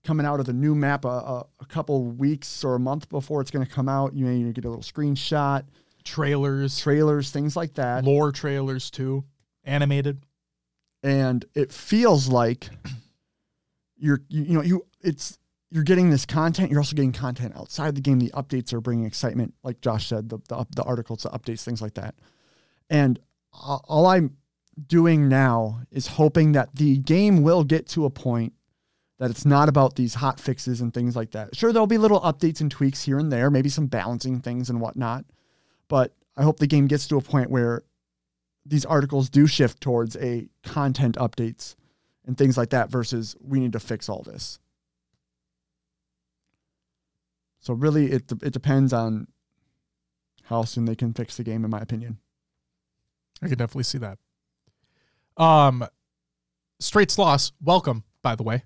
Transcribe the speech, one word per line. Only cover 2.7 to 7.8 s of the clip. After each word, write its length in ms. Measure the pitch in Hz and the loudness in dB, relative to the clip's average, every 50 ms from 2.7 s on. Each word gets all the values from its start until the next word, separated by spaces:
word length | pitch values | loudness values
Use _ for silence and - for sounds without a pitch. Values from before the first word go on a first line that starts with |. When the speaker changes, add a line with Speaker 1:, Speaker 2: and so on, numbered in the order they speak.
| 127 | -2
Speaker 1:
a 40 | 123 | -2
month 300 | 123 131 139 156 - _ | -2 -2 -4 -6 -8 _
before 320 | - 143 135 - 151 143 | -8 -8 -6 -4 -4 -4
it's 80 | 135 - | -4 -4
gonna 160 | - 143 131 | -4 -4 -4
come 240 | 127 - 139 131 135 | -4 -4 -4 -2 -2
out. 240 | 139 139 139 135 139 | -2 -2 -2 -4 -2
You 120 | 139 131 | -4 -2
know, 60 | 123 | -2
you 200 | 123 123 120 120 110 | 0 -2 -2 -4 -6
get 120 | 123 120 | -6 -8
a 40 | 120 | -8
little 140 | 117 - - | -10 -10 -14
screenshot. 800 | - _ 151 147 147 139 135 - - 160 147 143 139 139 135 139 - _ _ _ _ _ _ _ | -12 _ -4 -2 -2 -2 -2 -2 -2 -2 0 0 0 -2 -4 -6 -10 _ _ _ _ _ _ _
Speaker 2:
Trailers. 760 | - - 156 151 139 147 139 139 139 135 135 139 135 139 | -12 -6 -4 -2 0 0 0 0 -2 -2 -2 -2 -4 -4
Speaker 1:
Trailers, 540 | - - 151 143 151 156 151 147 147 139 139 | -4 0 2 4 4 4 4 2 0 -2 -4
things 240 | - 143 143 151 139 | -4 -4 -4 -2 -2
like 180 | 175 170 151 _ | -4 -6 -6 _
that. 280 | - | -4